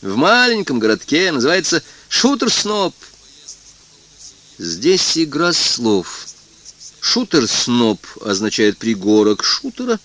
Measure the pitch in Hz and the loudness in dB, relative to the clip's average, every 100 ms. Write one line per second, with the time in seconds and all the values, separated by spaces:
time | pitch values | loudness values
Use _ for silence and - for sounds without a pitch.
0 | 98 101 165 240 247 226 196 127 110 107 | -4 0 4 4 4 0 -2 0 2 0
1 | - 147 185 151 123 180 175 170 - - | 0 0 0 0 2 0 0 -2 -4 -20
2 | - - 247 277 247 - 202 214 185 - | -8 0 0 2 0 -2 -2 -2 -2 -6
3 | - - - - - - - - _ _ | -20 -20 -20 -20 -20 -20 -20 -20 _ _
4 | _ - - - _ - 85 85 131 185 | _ -20 -20 -20 _ -12 -10 -4 0 0
5 | - 160 160 143 175 165 - - 117 101 | 0 -2 -2 0 0 0 -2 -2 2 0
6 | 85 - - - - - - - - - | 0 -12 -16 -20 -20 -20 -20 -20 -20 -10
7 | - - 254 165 113 - - 120 117 101 | -4 -2 0 0 0 -2 0 2 2 0
8 | - - - 98 107 - 107 101 113 113 | -6 -12 -4 -2 -2 2 2 2 -2 -2
9 | 95 107 107 104 - - 131 - 254 220 | 2 4 4 2 -2 -4 -6 -8 -4 -4